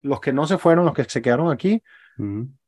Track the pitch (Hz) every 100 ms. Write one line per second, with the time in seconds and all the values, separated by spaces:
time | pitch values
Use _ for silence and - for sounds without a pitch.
0 | 139 131 - 135 156 190 170 170 170 156
1 | 127 127 123 123 165 131 190 226 - -
2 | _ - 101 104 131 -